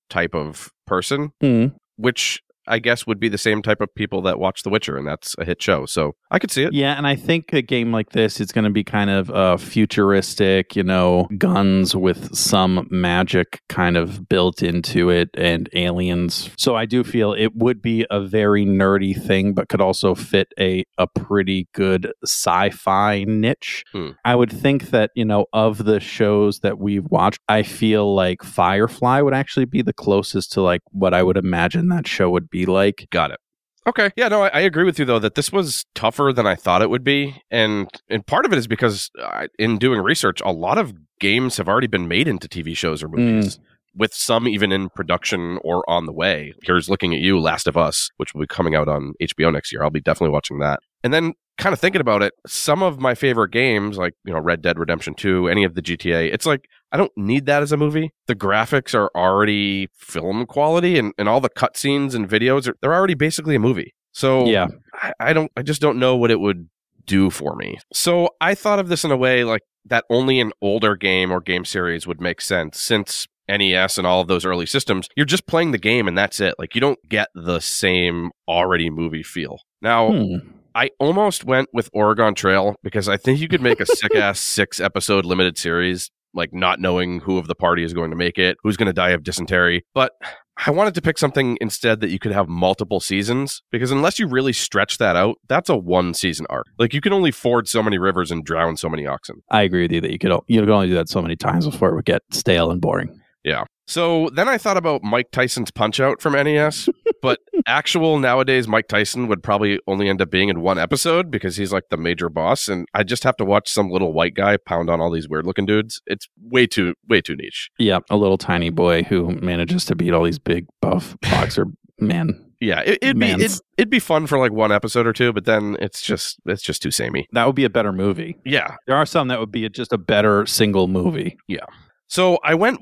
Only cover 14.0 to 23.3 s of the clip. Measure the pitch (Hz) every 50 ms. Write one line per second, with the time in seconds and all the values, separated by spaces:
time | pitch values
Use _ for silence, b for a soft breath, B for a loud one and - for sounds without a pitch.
14 | 82 90 98 101 90 - - 92 90 90 - - - 87 85 87 82 - - 92
15 | 87 90 87 87 85 - - - 90 87 85 82 85 - - 87 87 90 87 90
16 | 90 90 90 87 87 85 - - - - - - - 139 117 110 117 107 123 123
17 | 117 - - 117 107 104 98 110 110 110 110 113 113 127 123 101 - 120 113 113
18 | 113 - 104 101 98 92 104 107 104 104 104 104 101 98 98 95 98 98 98 98
19 | 98 98 95 - - - 98 95 98 101 95 92 - - - 92 98 92 95 -
20 | - 98 87 - - - - 98 95 - _ - 95 92 92 92 92 - _ -
21 | 90 - - 90 87 - 101 101 95 95 95 92 87 - - - 98 95 95 90
22 | 92 104 - _ - - - - - 92 85 92 101 98 - - - 98 95 98
23 | 104 107 104 101 98 104